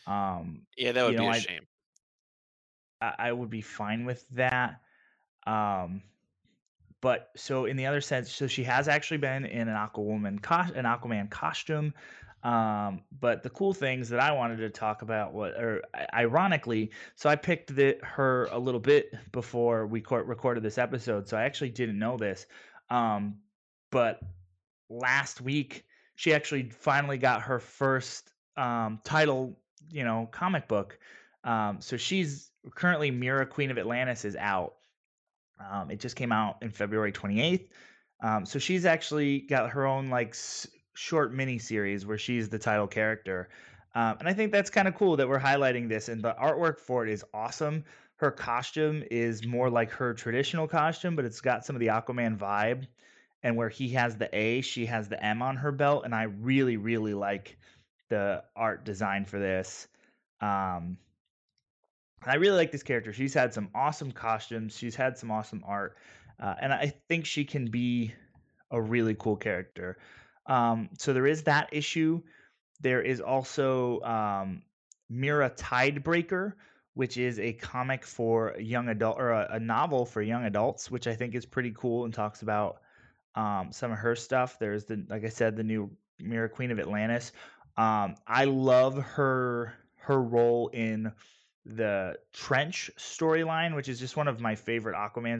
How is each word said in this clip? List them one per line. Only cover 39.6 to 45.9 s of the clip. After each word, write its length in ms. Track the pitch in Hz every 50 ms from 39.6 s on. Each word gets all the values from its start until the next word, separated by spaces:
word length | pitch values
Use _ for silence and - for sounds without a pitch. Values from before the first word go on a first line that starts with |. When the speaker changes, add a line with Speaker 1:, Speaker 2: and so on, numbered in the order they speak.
| 110 120
Speaker 1:
her 140 | 123 143 135
own, 240 | 135 135 135 135 131
like, 200 | 127 123 117 110
s-, 380 | - - - - - - - - - _ _ _ _
short 400 | - - - 165 156 143 117 123
miniseries 720 | 135 135 131 123 113 113 - 110 104 101 98 101 101 95
where 120 | 104 107
she's 320 | 104 - - 123 117 110 98
the 100 | 113 104
title 280 | - 117 107 107 104
character. 600 | 98 - 110 110 110 110 107 - 95 95 90 90 - - - - - - - - _ -
Um, 220 | 117 113 113 110 -
and 100 | 147 170
I 40 | 190
think 180 | 202 220 208
that's 180 | 208 202 196 -
kinda 220 | - 214 190 185 -
cool 240 | - 208 185 160
that 100 | 139 135
we're 120 | 123 139 131
highlighting 500 | 139 139 139 139 139 131 123 123 120
this, 180 | 113